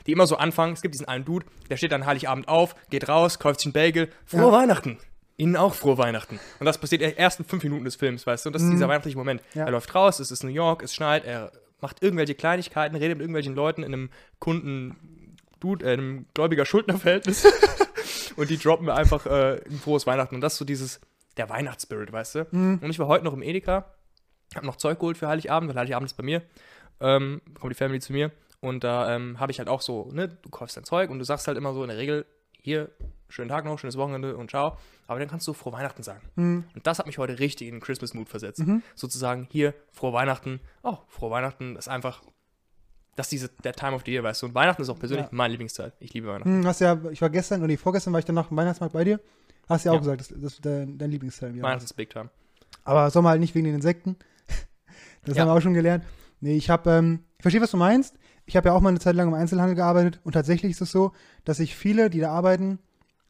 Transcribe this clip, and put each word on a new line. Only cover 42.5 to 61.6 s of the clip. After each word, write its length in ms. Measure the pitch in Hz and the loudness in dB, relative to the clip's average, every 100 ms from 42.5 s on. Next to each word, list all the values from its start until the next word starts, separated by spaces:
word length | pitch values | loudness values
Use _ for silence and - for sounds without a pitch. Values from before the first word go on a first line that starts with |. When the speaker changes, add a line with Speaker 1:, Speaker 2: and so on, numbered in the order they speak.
| _ _ _ _ - _ - | _ _ _ _ -20 _ -10
Speaker 1:
das 120 | 131 | -6
ist 40 | |
diese, 180 | 139 127 _ | -6 -8 _
der 100 | 127 | -10
Time 200 | - 139 | -6 -6
of 100 | 131 120 | -6 -4
the 60 | |
Year, 120 | 127 | -4
weißt 180 | 113 110 | -4 -6
du. 40 | 123 | -4
Und 60 | 123 | 2
Weihnachten 260 | 160 165 | 2 2
ist 60 | 127 | -6
auch 100 | 117 | -8
persönlich 260 | 120 139 139 | -6 -6 -6
Speaker 2:
Ja. 40 | |
Speaker 1:
meine 220 | 123 120 | -2 -2
Lieblingszeit. 400 | 117 113 - 117 _ | -2 -10 -12 -14 _
Ich 140 | 123 | -14
liebe 140 | 117 110 | -12 -10
Weihnachten. 320 | 101 185 190 | -4 0 2
Speaker 2:
Mhm, 80 | 180 | 2
hast 140 | 175 | 4
ja, 180 | 180 165 160 | 4 2 -2
ich 100 | 151 | -2
war 80 | 165 | 0
gestern, 300 | 175 175 190 160 | 0 -2 -2 0
nee, 120 | 147 | 0
vorgestern 360 | 185 190 185 | 0 -2 0
war 60 | 170 | -2
ich 60 | 170 | 0
dann 100 | 165 | -2
nach 120 | 165 | -2
dem 80 | 156 | -2
Weihnachtsmarkt 360 | 170 170 165 | -2 -2 -4
bei 100 | 160 | 0
dir. 160 | 180 208 _ _ _ _ - | 0 0 _ _ _ _ -2
Hast 180 | 165 170 | 0 4
ja 60 | |
auch 40 | 165 | 2
Speaker 1:
Ja. 40 | 143 131 | 2 -4
Speaker 2:
gesagt, 60 | |
dass, 180 | - 123 | -8 -12
dass 200 | 143 - | -12 -8
dein, 360 | 147 143 139 139 | -4 -4 -6 -6
dein 120 | 147 | -6
Lieblingsteil 380 | 147 131 - 123 | -6 -8 -10 -12
im 60 | 123 | -6
Jahr 60 | 127 | -4
Speaker 1:
Weihnachten 180 | 127 120 | -4 -8
Speaker 2:
ist. 60 | |
Speaker 1:
ist 60 | - | -12
Big 120 | 113 | -12
Time. 180 | 113 110 _ _ _ _ - | -10 -14 _ _ _ _ -14
Speaker 2:
Aber 260 | - 147 147 | 2 4 6
Sommer 200 | 175 170 | 6 6
halt 100 | 160 | 6
nicht 140 | 165 165 | 2 0
wegen 100 | 156 | 0
den 100 | 147 | 2
Insekten. 420 | 156 170 190 185 _ _ - | 0 0 -4 -8 _ _ -4
<laughs> 80 | - - _ _ - - _ 139 | -4 -4 _ _ -20 -20 _ -2
Das 100 | 143 | 2
Speaker 1:
Ja. 60 | |
Speaker 2:
haben 60 | 160 | 6
wir 40 | |
auch 80 | 165 | 6
schon 120 | 180 | 4
gelernt. 300 | 170 165 175 - - - - | 4 4 2 -2 -18 -20 -8
Nee, 160 | 143 151 | 0 0
ich 140 | - | 2
hab, 180 | 170 170 | 2 6
ähm, 360 | 165 165 165 _ _ | 6 6 2 _ _
ich 60 | |
verstehe, 180 | 180 214 | 2 4
was 100 | 233 | 4
du 60 | 185 | 4
meinst. 380 | 180 247 262 _ _ _ - | 6 6 2 _ _ _ 0
Ich 120 | 185 | 4
hab 80 | 175 | 6
ja 80 | |
auch 80 | 180 | 6
mal 80 | 190 | 6
eine 100 | 175 | 4
Zeit 160 | 180 175 | 4 4
lang 120 | 170 | 2
im 60 | 160 | 2
Einzelhandel 400 | 170 185 180 175 | 2 2 2 2
gearbeitet 440 | 175 175 175 170 | 4 4 4 0
und 80 | 160 | -2
tatsächlich 380 | 160 147 175 202 | -2 2 0 0
ist 100 | 165 | -4
es 100 | 180 | -2
so, 200 | 190 190 - _ _ - | 2 2 0 _ _ -4
dass 120 | |
sich 180 | 156 | -2